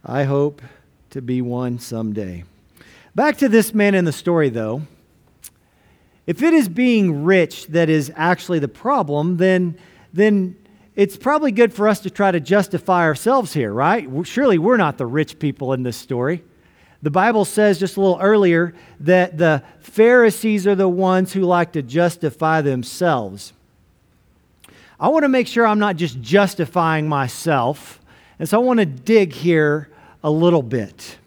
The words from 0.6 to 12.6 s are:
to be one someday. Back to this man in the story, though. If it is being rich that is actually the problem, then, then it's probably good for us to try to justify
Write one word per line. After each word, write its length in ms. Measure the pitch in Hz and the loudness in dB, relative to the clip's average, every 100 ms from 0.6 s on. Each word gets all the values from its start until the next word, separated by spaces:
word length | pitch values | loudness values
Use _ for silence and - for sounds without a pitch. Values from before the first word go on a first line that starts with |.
| 123 - _ _ _ | -20 -20 _ _ _
to 100 | 135 | -12
be 220 | 123 127 | -6 -4
one 360 | 123 123 123 123 | -4 -6 -6 -8
someday. 680 | - 117 110 104 95 87 85 _ _ _ - - _ | -10 -8 -6 -6 -8 -12 -16 _ _ _ -20 -20 _
Back 220 | - 294 - | -2 -2 0
to 140 | 269 | 2
this 240 | 226 - | 2 2
man 200 | 214 202 | 0 2
in 120 | 190 170 | 2 -2
the 60 | |
story, 360 | 139 180 170 143 | -4 -2 0 0
though. 340 | 113 107 127 151 _ _ _ _ _ - _ _ _ _ _ _ _ - | -2 -6 -8 -10 _ _ _ _ _ -20 _ _ _ _ _ _ _ -10
If 160 | 170 | -2
it 120 | 311 | 2
is 160 | 320 208 | 2 2
being 520 | 170 247 226 190 143 | 0 2 2 2 0
rich 440 | 160 190 160 - - | 2 2 2 -4 -4
that 240 | 160 160 | -2 2
is 200 | 156 139 160 | 0 -2 -2
actually 440 | 165 175 - 170 | -2 -2 -2 -4
the 60 | 139 | -4
problem, 680 | - 240 277 156 147 165 175 | -6 -2 -2 -2 -2 -2 0
then, 400 | 185 185 175 160 - _ _ | 2 2 -2 -6 -20 _ _
then 420 | 160 214 202 185 - _ _ _ - | 0 2 2 -2 -10 _ _ _ -2
it's 220 | 196 - | -2 0
probably 340 | 254 302 302 | -2 0 0
good 180 | 208 233 | 2 0
for 160 | 180 208 | 2 0
us 140 | 202 | 0
to 100 | 185 | -6
try 200 | - 196 | -2 0
to 100 | 175 | 0
justify 640 | 139 202 | 0 0